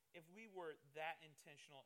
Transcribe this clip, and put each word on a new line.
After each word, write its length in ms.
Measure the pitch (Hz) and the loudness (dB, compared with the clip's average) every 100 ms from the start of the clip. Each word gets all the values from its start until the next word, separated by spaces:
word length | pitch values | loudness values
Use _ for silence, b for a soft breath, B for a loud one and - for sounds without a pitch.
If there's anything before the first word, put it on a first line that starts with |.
| _ 170 | _ -8
if 80 | 160 | -6
we 160 | 196 226 | -6 -2
were 320 | 190 165 143 143 147 | 2 2 2 -2 4
that 240 | 156 160 | 4 4
intentional 640 | 160 147 165 143 - 139 | -4 -10 -10 -10 -8 -10